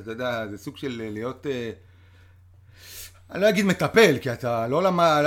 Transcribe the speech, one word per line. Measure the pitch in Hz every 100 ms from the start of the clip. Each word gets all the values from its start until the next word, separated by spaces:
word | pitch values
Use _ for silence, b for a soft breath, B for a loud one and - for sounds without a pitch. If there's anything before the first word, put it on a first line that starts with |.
אתה | 104
יודע, | 113 123 117 107
זה | 101
סוג | 147 131
של | 143 117 110
להיות, | 107 120 131 147
אה, | 127 117 - b b b b b b _ - - B B B B B -
אני | -
לא | 208
אגיד | 190 196
מטפל, | 170 156 220 202 139
כי | 131
אתה | 117 123 117 117
לא | 147
למד, | 190 180 170 151